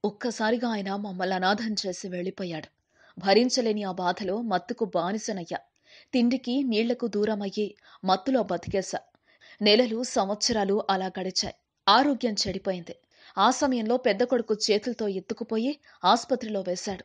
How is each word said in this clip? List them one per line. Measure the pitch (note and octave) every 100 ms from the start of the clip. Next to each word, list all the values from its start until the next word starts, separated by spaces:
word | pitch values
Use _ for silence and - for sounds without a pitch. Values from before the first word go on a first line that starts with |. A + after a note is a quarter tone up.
| G#3
ఒక్కసారిగా | G3+ B3 G#3+ A3 A#3 A#3+
ఆయన | G#3+ G3 G3+
మమ్మల్ని | G#3 F3+ F#3 F#3
అనాథం | F#3 G#3+ A3+
చేసి | G#3 G3 F3+ G3
వెళ్ళిపోయాడు. | F3+ F3+ F#3+ F#3 D#3 - _ _ _ _ -
భరించలేని | G3 G3+ B3 B3+ A3+ G#3+
ఆ | G3+
బాధలో | F#3 F3+ F#3 G3 G3+
మత్తుకు | A#3 F#3 - A#3+ G3+
బానిసనయ్యా. | F3 E3+ G#3+ A3+ G3 E3 - _ _ _ - _
తిండికి, | C4 A#3+ C4 B3+ B3+
నీళ్లకు | C4+ G#3+ A#3 A#3+ A#3+
దూరమయ్యి | G3+ G#3 G#3 G3+ G#3+ G#3 - _ - F#3
మత్తులో | F#3+ A#3 C4
బతికేశా. | G#3 F3 - G3 F#3 - - _ _ _ - -
నెలలు, | G#3 A3 B3 A3
సంవత్సరాలు | B3 B3+ F#3+ G#3 - A3+ G3 G3+ -
అలా | F#3+ F#3+
గడిచాయి. | F3+ F#3 F3+ G3+ - _ _ -
ఆరోగ్యం | G#3+ C#4+ B3+ A#3+
చెడిపోయింది. | G3+ G3+ F#3 G3 F3+ E3+ E3+ _ _ - -
ఆ | G#3
సమయంలో | C4 C#4+ B3 A3 B3
పెద్ద | B3+ G3
కొడుకు | B3 B3 A3+
చేతులతో | G#3+ - G#3 A3+ A3+ G#3+
ఎత్తుకుపోయి | F#3+ F3+ A3 A3+ A3+ A#3+ D4 _ -
ఆస్పత్రిలో | F3+ A#3+ - B3+ A3 G3+
వేశాడు. | F#3 F3+ - F#3